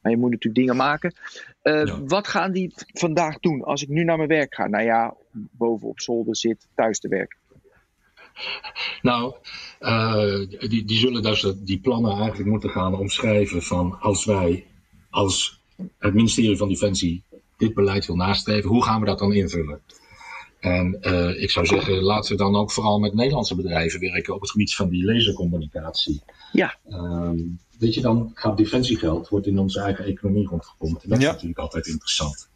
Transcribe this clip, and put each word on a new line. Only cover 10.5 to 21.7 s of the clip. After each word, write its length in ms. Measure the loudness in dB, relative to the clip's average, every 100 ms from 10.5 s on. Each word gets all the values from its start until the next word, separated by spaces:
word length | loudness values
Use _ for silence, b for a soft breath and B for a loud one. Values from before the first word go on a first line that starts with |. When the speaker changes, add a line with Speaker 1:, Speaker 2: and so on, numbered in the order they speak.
| -8 -2
Speaker 2:
die, 160 | -2
die 140 | 0 2
zullen 240 | 2 2
dus 300 | 0 0 0 -2
die 220 | -4 -2
plannen 360 | 0 2 0 0
eigenlijk 320 | -2 -2 0
moeten 200 | 0 0
gaan 240 | -2 -2
omschrijven 680 | -2 -2 -2 2 2 2 -2
van 380 | -2 -2 -2 0
als 240 | 0 0
wij, 420 | 2 2 2 0 -4 -20 _ -20 _
als 500 | -2 0 0 -4 -8 _ -14 -14 _
het 160 | 2
ministerie 420 | 4 4 4 2 2
van 120 | 0
Defensie 540 | 0 0 0 -2 -4 _ -20 _ _
dit 180 | 0
beleid 320 | 2 2 2 -2
wil 100 | -2
nastreven, 540 | 0 0 0 0 2
hoe 140 | 2
gaan 160 | 4 2
we 60 | 0
dat 120 | 2
dan 140 | 2
invullen? 480 | 2 2 -2 -4 -8 _ B B B B B B _
En, 400 | 0 2 0 0
eh, 400 | 0 2 2 0
ik 80 | -2
zou 160 | 0
zeggen, 360 | 4